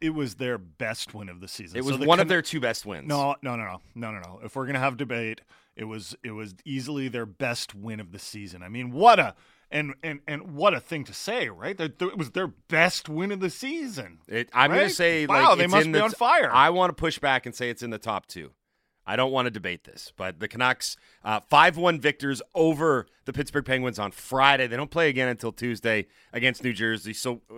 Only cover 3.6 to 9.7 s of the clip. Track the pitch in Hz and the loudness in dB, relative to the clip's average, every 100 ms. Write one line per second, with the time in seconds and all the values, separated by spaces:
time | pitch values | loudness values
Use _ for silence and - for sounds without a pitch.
3.6 | 104 90 - 117 113 104 87 98 113 135 | -8 -12 -16 -14 -12 -12 -14 -16 -12 -8
4.6 | 131 135 135 120 135 117 113 113 - _ | -6 -2 -2 -2 -4 -4 -6 -8 -14 _
5.6 | _ - 110 110 - - 120 107 107 92 | _ -14 -12 -12 -14 -14 -12 -10 -12 -14
6.6 | - 135 127 143 131 120 110 90 127 120 | -8 -6 -6 -4 -4 -6 -8 -6 -4 -4
7.6 | - 101 110 107 90 98 - 107 98 87 | -8 -12 -12 -12 -12 -16 -14 -14 -14 -14
8.6 | 90 117 123 127 226 202 117 - _ _ | -12 -10 -8 6 8 8 6 -2 _ _
9.6 | _ | _